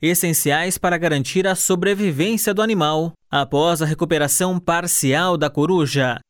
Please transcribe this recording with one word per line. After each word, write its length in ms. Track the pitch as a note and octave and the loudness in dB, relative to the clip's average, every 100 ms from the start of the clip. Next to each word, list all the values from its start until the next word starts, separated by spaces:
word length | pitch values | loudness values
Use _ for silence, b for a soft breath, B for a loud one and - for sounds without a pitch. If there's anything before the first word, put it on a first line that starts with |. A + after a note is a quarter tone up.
essenciais 760 | D#3+ E3+ F3 D#3+ D3 D3 F3+ F3 | 0 0 0 0 0 0 -2 -2
para 200 | F3+ F3 | -2 0
garantir 500 | E3+ D3 B2+ F#3 F#3+ | 0 0 0 0 0
a 80 | F#3 | 0
sobrevivência 1000 | - F#3 G3 G3+ G3+ C#3 F#3 A3+ - | 0 0 0 0 0 0 0 0 0
do 80 | G3+ | 0
animal. 520 | A3 G#3 D3+ D#3 E3 - _ | 0 2 2 0 -2 -6 _
Após 500 | C#3+ C3+ C#3+ E3 E3 | -4 0 2 2 2
a 40 | D#3 | -2
recuperação 720 | D#3 E3 D#3 C#3+ - F#3 F#3 | -2 -2 0 0 0 0 -2
parcial 800 | F3 E3+ F3 - C#3 C#3+ F3+ F3 | -2 -2 0 0 0 2 0 0
da 120 | D3 | 0
coruja, 680 | D3 D3+ F#3 C#3+ C#3 B2+ A#2+ - | 0 0 2 0 0 -2 -4 -10